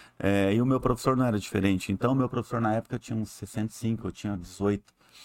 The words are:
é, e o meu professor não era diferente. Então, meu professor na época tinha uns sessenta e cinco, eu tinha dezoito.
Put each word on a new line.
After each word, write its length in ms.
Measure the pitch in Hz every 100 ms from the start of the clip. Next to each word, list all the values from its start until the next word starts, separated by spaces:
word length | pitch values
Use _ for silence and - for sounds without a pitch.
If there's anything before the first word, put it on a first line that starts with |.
| - -
é, 360 | 98 101 98
e 80 | 107
o 40 | 127
meu 140 | 131
professor 360 | 127 123 - 131
não 100 | 127
era 120 | 104
diferente. 520 | - 104 98 95 -
Então, 240 | 98 123
meu 140 | 135 127
professor 320 | 123 - 120
na 140 | 113
época 220 | 110 - 120
tinha 220 | - 113
uns 120 | 104
sessenta 420 | - 101 - 107
e 40 | -
cinco, 300 | 113 113 92
eu 60 |
tinha 240 | - 104 101
dezoito. 580 | 87 - 101 101 _ _ _ -